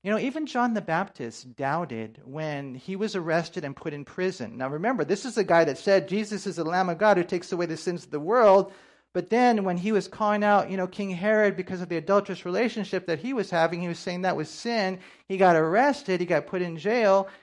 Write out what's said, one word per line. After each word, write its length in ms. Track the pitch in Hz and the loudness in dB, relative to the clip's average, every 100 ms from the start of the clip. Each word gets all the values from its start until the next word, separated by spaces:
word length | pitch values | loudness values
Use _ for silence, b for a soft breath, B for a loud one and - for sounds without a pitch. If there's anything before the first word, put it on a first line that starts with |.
You 80 | 190 | -2
know, 80 | 214 | -2
even 260 | 247 311 302 | -2 -4 -6
John 300 | 247 240 220 | -2 0 -2
the 60 | |
Baptist 720 | - 165 202 - 120 - 127 120 | -2 -2 -2 -8 -12 -12 -20 -6
doubted 680 | 135 156 170 113 110 113 | -2 -2 -4 -8 -10 -14
when 520 | 131 147 156 143 139 127 | -14 -10 -8 -8 -10 -12
he 200 | - 190 | -10 -6
was 200 | 214 202 | -4 -4
arrested 500 | 165 165 160 - 147 | 0 -2 -2 -8 -10
and 100 | 143 | -10
put 160 | 160 | -10
in 140 | 147 143 | -10 -12
prison. 520 | - 185 180 113 - | -4 -4 -4 -12 -6
Now 120 | 131 | -6
remember, 340 | 151 202 254 | -2 -2 -2
this 220 | 143 202 262 | -2 -2 -2
is 80 | |
the 100 | 226 | -4
guy 200 | 185 170 | 4 4
that 160 | 165 131 | 4 0
said, 280 | - 196 190 | 2 2 2
"Jesus 380 | 196 208 208 196 | -4 -4 -6 -8
is 120 | 175 | -4
the 60 | |
Lamb 260 | 160 180 180 | -2 0 0
of 100 | 160 | 2
God 180 | 214 185 | 4 4
who 60 | |
takes 280 | 170 180 - | 2 -4 -4
away 140 | 175 170 | -4 -4
the 120 | 160 | -4
sins 260 | - 175 | -6 -6
of 80 | - | -6
the 80 | 151 | -6
world." 520 | 156 240 220 196 190 B B B B | 0 6 8 8 4 B B B B
But 160 | 185 175 | -8 0
then 360 | 226 247 220 190 | 4 4 4 0
when 100 | 175 | -2
he 160 | 190 | 0
was 160 | 214 180 | 0 -2
calling 340 | - 214 208 | -2 0 2
out, 300 | 208 202 - | 4 4 2
you 60 | 190 | -4
know, 100 | 185 | -4
King 220 | 190 196 | -6 -6
Herod 480 | 175 202 214 208 175 | -4 2 4 4 0
because 240 | 185 185 | -8 -8
of 80 | 175 | -4
the 80 | 170 | -6
adulterous 480 | 151 202 196 180 175 | 2 2 2 -8 -4
relationship 600 | 185 240 226 190 185 180 | -2 -2 -2 -4 -4 -2
that 120 | 160 | -4
he 140 | 240 | -2
was 160 | 262 190 | -4 -2
having, 320 | 175 165 170 | 2 2 0
he 80 | 175 | -6
was 100 | 165 | -6
saying 220 | - 180 | -6 -2
that 160 | 185 160 | -2 -2
was 120 | 156 | -6
sin. 500 | - 233 233 190 185 B B _ | -8 -4 -2 -2 -4 B B _
He 80 | 190 | 4
got 220 | 185 165 | 6 6
arrested, 640 | 160 196 285 277 - 180 | 4 4 4 2 -2 -2
he 40 | 175 | 0
got 220 | 160 147 | 0 0
put 140 | 185 | -6
in 160 | 175 165 | -4 -4
jail, 500 | 175 240 214 196 196 B | -2 2 4 4 2 B